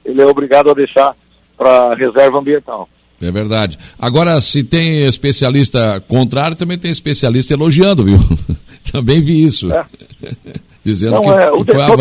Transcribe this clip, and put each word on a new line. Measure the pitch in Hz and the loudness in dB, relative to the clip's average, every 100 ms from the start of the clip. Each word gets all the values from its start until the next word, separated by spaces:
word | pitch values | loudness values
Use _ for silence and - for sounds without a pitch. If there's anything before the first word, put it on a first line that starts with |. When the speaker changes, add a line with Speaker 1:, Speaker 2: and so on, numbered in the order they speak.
| - | -4
Speaker 1:
ele | 131 | 2
é | 139 | 2
obrigado | 139 139 139 147 | 2 2 2 4
a | |
deixar | 143 135 - 139 127 _ _ _ - | 2 0 0 0 -2 _ _ _ -2
pra | 131 127 123 117 | 2 4 2 0
reserva | 131 117 135 139 | -2 2 2 2
ambiental. | 139 147 127 110 92 _ _ - | -2 -4 -4 -14 -14 _ _ -12
Speaker 2:
É | 87 | -8
verdade. | 92 107 110 101 73 - - | -6 -4 -2 -4 -6 -20 -10
Agora, | 120 135 170 160 | -2 0 0 0
se | - 147 | 0 -2
tem | 123 165 165 156 | -2 -2 0 0
especialista | 139 120 135 - 131 139 135 127 113 98 - | 0 -2 -4 -2 0 0 0 0 -2 -4 -2
contrário, | 123 123 131 151 165 | 0 0 -2 -4 -4
também | 170 175 | -8 -6
tem | 175 | -6
especialista | 160 - 143 131 120 127 | -6 -6 -4 -2 -2 -2
elogiando, | 143 160 147 190 185 98 | -2 0 2 2 2 4
viu? | 98 - 80 - | 4 4 0 -4
<laughs> | 82 - - - | -10 -12 -20 -10
Também | - 117 151 | -4 0 2
vi | 151 165 | 2 2
isso. | 156 - 92 | 2 0 -4
Speaker 1:
É. | 156 - - - - | -4 -6 -14 -20 -20
Speaker 2:
<laughs> | - - - - - _ | -18 -18 -16 -18 -18 _
Dizendo | - 101 110 - | -6 -4 0 0
Speaker 1:
Não, | |
Speaker 2:
que | 196 | 2
Speaker 1:
é, | 196 180 | 2 2
o | - - | 0 0
Speaker 2:
foi | |
Speaker 1:
de-, | 135 143 | 2 2
toda, | 131 | 4